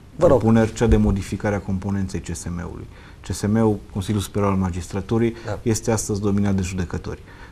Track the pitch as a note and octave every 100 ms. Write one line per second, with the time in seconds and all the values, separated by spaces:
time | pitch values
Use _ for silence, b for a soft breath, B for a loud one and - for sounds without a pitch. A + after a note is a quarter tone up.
0 | - - E3 C3 A2 A2+ A2+ - A#2 A2
1 | G#2 G2 F#2+ G2 G#2+ G2+ - F#2+ G2 G2
2 | F#2+ F#2 D#2 E2 - F2 E2+ - - b
3 | b b - G2 G2+ A2 A2+ G#2 - G#2
4 | F#2 G#2+ F#2+ G#2 G2+ F#2+ F#2 F2 F2 G2+
5 | F#2 A2+ A#2 A2+ B G2 A#2+ A2 - A2
6 | - G#2 G#2 G2+ G2+ G2 F2+ F#2 E2+ E2+
7 | - - - B B